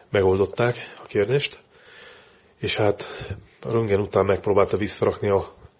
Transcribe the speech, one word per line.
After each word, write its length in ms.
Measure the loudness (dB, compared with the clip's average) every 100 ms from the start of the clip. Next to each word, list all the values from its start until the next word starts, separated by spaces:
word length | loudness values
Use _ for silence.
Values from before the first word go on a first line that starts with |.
| -2
megoldották 680 | 2 2 2 0 0 -2 -2 -12 -18
a 40 | -4
kérdést. 520 | -2 0 0 -2 -10 _ _ -20 -20 -20 -20 -20 _ _ -8
És 160 | -4 0
hát 300 | 0 0 -8 -14 -12 -12 -14 -14
a 100 | -2
röntgen 300 | 0 2 0
után 240 | 2 0
megpróbálta 520 | 2 2 2 2 2 0
visszarakni 520 | -4 -2 -2 0 0
a 260 | 0 0 -16 -20